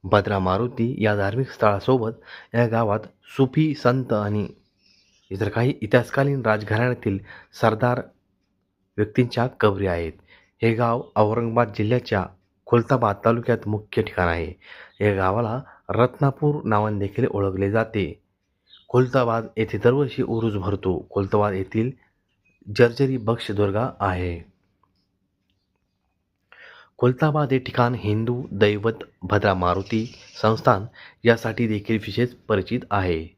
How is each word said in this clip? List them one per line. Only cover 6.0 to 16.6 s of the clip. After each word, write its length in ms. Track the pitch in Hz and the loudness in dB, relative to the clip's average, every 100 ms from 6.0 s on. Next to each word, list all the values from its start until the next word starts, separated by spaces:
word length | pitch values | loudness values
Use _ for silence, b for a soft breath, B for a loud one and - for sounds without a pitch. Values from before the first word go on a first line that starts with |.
| 117 - 139 139 | 2 -2 0 0
राजघराण्यातील 760 | 113 107 104 110 123 123 110 98 B B B - | 0 -2 0 -2 0 -2 -4 -4 B B B 0
सरदार 400 | 113 107 123 123 - _ _ _ _ _ _ _ _ - | 2 2 0 -2 -6 _ _ _ _ _ _ _ _ -4
व्यक्तींच्या 500 | 104 - 120 - 123 - | 0 2 0 0 -4 2
कबरी 280 | 107 98 98 | 0 2 -2
आहेत. 260 | 85 82 - b b b _ | -2 -6 -10 b b b _
हे 120 | 113 | 0
गाव 280 | 113 120 120 - - | 2 0 -2 -2 2
औरंगाबाद 580 | 107 113 117 113 113 104 | 2 2 0 0 0 0
जिल्ह्याच्या 480 | 107 123 - 104 87 _ _ _ - | 0 0 0 -2 -2 _ _ _ 0
खुलताबाद 500 | 120 113 131 113 98 113 | 2 4 2 2 2 0
तालुक्यात 420 | 117 117 117 104 | 0 0 -2 -2
मुख्य 340 | 104 - - | -6 -4 -4
ठिकाण 260 | 104 - 87 | -4 0 0
आहे. 260 | 85 78 82 B B B _ | 0 -6 -10 B B B _
या 120 | 104 98 | 0 2
गावाला 460 | 92 104 113 123 - B - | 0 0 -2 -4 -10 B -6
रत्नापूर 720 | 101 123 - 139 - 151 147 | 0 0 2 -2 0 -2 -2